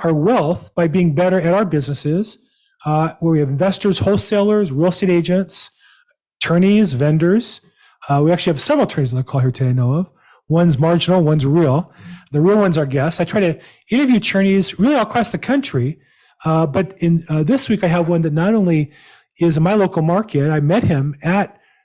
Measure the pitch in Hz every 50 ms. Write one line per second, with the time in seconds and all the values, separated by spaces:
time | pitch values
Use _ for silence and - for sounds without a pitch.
0 | - 170 160 147 151 208 254 214 151 156 185 - - - _ 175 170 160 147 190
1 | 175 165 139 156 180 185 185 190 160 170 180 202 220 175 160 147 135 147 143 -
2 | - 147 156 185 220 - - - _ _ _ _ _ _ _ _ - 151 151 156
3 | 160 160 - - 170 165 160 151 147 131 139 135 180 196 190 - - 202 185 -
4 | - 190 208 - - - 214 202 202 214 214 208 208 151 131 143 170 185 175 -
5 | 202 185 180 175 165 165 180 190 190 - - - - - _ _ _ _ _ _
6 | _ _ _ _ _ _ _ _ - - 165 175 190 196 208 214 214 165 131 123
7 | 143 151 156 160 170 175 202 233 233 - - - - _ _ _ _ _ _ _
8 | - - 143 143 151 160 175 170 - 180 160 131 - - 302 294 214 - - 156
9 | 135 120 127 127 131 - - 135 127 127 123 - 135 127 127 127 123 123 139 170
10 | 185 - _ _ _ _ _ _ _ - 156 170 175 170 147 120 156 165 175 170
11 | - 175 185 185 160 151 156 151 131 139 147 175 165 135 131 160 180 - _ -
12 | - - - - - _ 143 147 160 190 208 214 202 190 156 160 147 135 131 139
13 | 139 170 - - 170 - - 214 190 170 156 - - - _ _ _ - 214 262
14 | 294 254 247 208 - - - 196 196 190 190 196 185 - - - 196 269 302 254
15 | 214 208 - 240 220 - - 165 - - 262 285 277 - - 127 120 143 160 -
16 | _ _ _ _ _ _ _ _ - 160 160 160 165 147 135 190 180 - - -
17 | 170 170 170 165 165 - 156 156 151 156 269 269 - - 220 196 190 170 170 175
18 | 165 165 175 170 160 156 147 160 175 202 226 220 190 180 165 156 147 - - -
19 | - - - _ _ _ _ - 170 170 151 160 160 180 214 214 190 165 - 170
20 | 156 160 175 202 214 - - 143 139 151 156 151 147 143 180 240 - - 160 135
21 | 139 151 143 - - 165 185 202 196 - - _ _ _ _ _ _